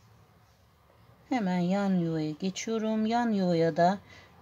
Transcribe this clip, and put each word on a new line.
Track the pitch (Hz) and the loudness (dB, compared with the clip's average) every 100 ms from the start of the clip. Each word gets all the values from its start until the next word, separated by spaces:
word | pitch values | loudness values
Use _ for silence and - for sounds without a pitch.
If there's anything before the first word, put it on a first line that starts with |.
| - - - - _ _ _ _ _ - - - - | -20 -20 -20 -20 _ _ _ _ _ -20 -20 -20 -4
Hemen | 262 190 180 | -2 0 0
yan | 175 196 202 180 | 0 0 0 0
yuvaya | 165 160 156 | 0 -2 -4
geçiyorum. | 151 190 - - 220 220 220 220 | -4 -6 -6 -6 -4 -2 -2 0
Yan | 233 240 | 0 0
yuvaya | 202 180 165 165 160 | 0 2 2 2 4
da | 175 196 - - - - | 2 2 -6 -20 -20 -12